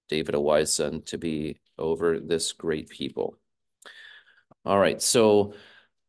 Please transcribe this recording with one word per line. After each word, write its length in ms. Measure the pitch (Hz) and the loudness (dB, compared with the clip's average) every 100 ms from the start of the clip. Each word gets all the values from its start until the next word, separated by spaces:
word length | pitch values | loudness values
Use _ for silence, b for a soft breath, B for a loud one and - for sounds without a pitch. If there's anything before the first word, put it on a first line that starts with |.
| - | -6
David 260 | 78 - | -4 -2
a 60 | 73 | -2
wise 320 | 71 76 76 | 2 2 2
son 300 | - 73 78 - | 0 -2 -6 -8
to 120 | - | -8
be 400 | 82 76 76 - _ - | -6 -6 -6 -10 _ -8
over 440 | 80 80 85 80 | -4 -2 0 -2
this 320 | 78 82 - | -2 -4 -4
great 360 | - 82 78 - | -6 -6 -6 -6
people." 500 | - 67 - 50 - _ _ _ _ B B B B B B B _ | -10 -10 -6 -8 -8 _ _ _ _ B B B B B B B _
All 140 | - 98 | 0 2
right, 240 | 87 - | 4 2
so 520 | - 127 110 104 101 B B B B _ | 2 4 6 6 2 B B B B _